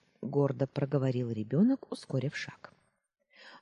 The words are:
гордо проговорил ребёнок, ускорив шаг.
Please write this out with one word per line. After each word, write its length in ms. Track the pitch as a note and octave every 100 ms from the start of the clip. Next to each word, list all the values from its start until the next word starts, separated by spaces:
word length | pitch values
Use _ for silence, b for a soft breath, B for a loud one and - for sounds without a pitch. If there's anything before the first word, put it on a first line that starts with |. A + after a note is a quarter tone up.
| _ -
гордо 460 | A#2 C#3+ C#3 B2+ C3+
проговорил 640 | - C#3 C#3+ C3 B2 A#2+
ребёнок, 580 | A2 G#2+ C3+ A3+ C4+ -
ускорив 440 | - - C3+ C#3 -
шаг. 380 | - - - _ _ _ _ _ _ B B B